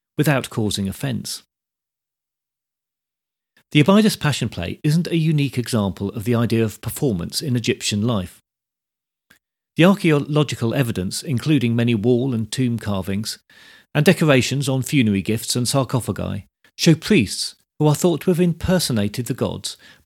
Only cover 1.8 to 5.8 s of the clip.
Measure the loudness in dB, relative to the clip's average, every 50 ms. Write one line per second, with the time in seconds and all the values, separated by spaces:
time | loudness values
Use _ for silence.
1.8 | _ _ _ _ _ _ _ _ _ _ _ _ _ _ _ _ _ _ _ _
2.8 | _ _ _ _ _ _ _ _ _ _ _ _ _ _ _ _ _ _ 4 4
3.8 | 6 8 6 6 6 4 2 0 -2 -2 -2 0 -4 -4 -4 -6 -6 -6 -6 -4
4.8 | -2 0 0 0 0 0 0 0 2 2 2 2 0 0 -2 -4 -4 -2 0 0